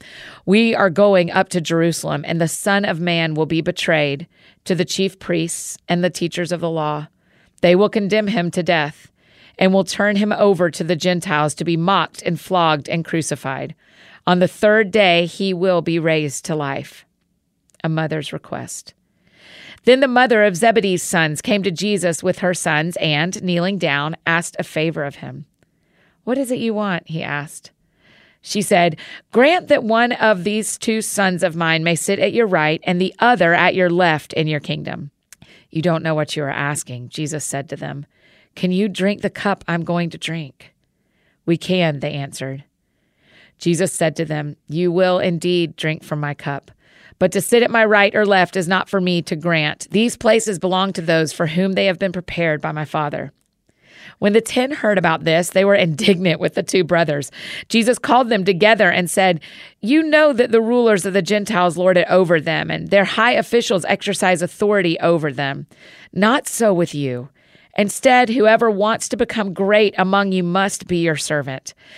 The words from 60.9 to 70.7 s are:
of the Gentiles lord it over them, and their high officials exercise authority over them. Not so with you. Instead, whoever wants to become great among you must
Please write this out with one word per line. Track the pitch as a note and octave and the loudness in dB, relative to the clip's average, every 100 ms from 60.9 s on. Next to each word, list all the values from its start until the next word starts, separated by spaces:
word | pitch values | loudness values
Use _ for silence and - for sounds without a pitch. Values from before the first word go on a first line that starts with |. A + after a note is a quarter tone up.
| G3+ | 2
of | G3 | 2
the | F#3+ | 0
Gentiles | F3 G#3+ G3+ G#3+ F3+ D#3+ | 0 -2 0 0 0 2
lord | F#3 F3+ | 2 4
it | - | 4
over | F#3 F3 E3 | 4 4 2
them, | C#3+ D3+ D#3+ | 2 -2 -4
and | D#3+ - | -6 0
their | G3 | 2
high | F#3 - A#3 | 2 2 2
officials | A#3 - A#3 A3+ F#3+ | 2 0 0 0 -2
exercise | - G3 G3+ F#3 F#3 F3+ | -2 -4 -4 -2 0 0
authority | F3 - G#3 G3+ F3 E3 | -2 -2 0 2 0 0
over | E3 E3+ D3+ | 0 0 -2
them. | C3 C#3 C#3 D3 _ - - - | -4 -6 -6 -14 _ -20 -20 -10
Not | - G#3 C#4 - | 0 2 2 -2
so | - A3+ | 0 2
with | F3 E3+ | 2 0
you. | D3 C#3 B2 C#3 _ _ _ _ - | -2 -4 -6 -10 _ _ _ _ -4
Instead, | G#3 - C4 B3 A#3+ | -2 2 4 4 4
whoever | B3 G#3+ A3 A#3 | 2 4 4 2
wants | G3 G#3 A3+ - | 2 0 -2 -4
to | A3+ | -4
become | A#3 A3+ G3+ | -4 -2 -4
great | E3+ G3 G#3 G#3 - | -2 2 4 2 2
among | F#3 G3 G3 | 2 2 2
you | F#3 | 0
must | F3 F#3 G3 | 0 0 -2